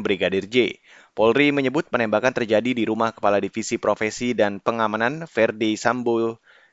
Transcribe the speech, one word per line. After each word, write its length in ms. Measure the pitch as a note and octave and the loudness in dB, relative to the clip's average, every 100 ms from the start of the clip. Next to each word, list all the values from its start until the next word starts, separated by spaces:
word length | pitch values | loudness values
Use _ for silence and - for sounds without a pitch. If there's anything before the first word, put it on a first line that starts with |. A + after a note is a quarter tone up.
| G2+ | -2
Brigadir 400 | F#2+ F#2 F#2+ G2 | 0 0 -2 0
J. 320 | B2 A2+ - _ - - | 0 0 -2 _ -20 -10
Polri 400 | - A2 A#2 C#3+ | 0 2 4 2
menyebut 400 | C#3+ C3 C#3+ - | 2 0 -2 -2
penembakan 400 | A#2+ A2 G#2+ B2 | -2 0 2 0
terjadi 400 | B2+ A2 G#2+ A#2+ | 0 0 0 2
di 160 | A#2+ G#2+ | 0 -2
rumah 240 | A2 A2+ | 0 -2
Kepala 320 | - G#2 G2+ | 0 0 2
Divisi 320 | G2 A2+ G#2 A#2 | 0 -6 -6 -4
Profesi 560 | - G2+ G#2+ - B2 | -2 0 -2 -4 -2
dan 320 | A2 G#2 G2+ | 0 0 0
Pengamanan 640 | - A#2 A2 G#2+ A#2+ D#3 D#3+ | -2 0 0 0 -2 -4 -6
Verdi 480 | - A2+ G#2+ A2 G#2+ | 0 0 0 -2 0
Sambo 640 | A#2+ B2 A#2+ A#2 A2+ A2+ _ - _ | 0 0 0 0 -2 -6 _ -20 _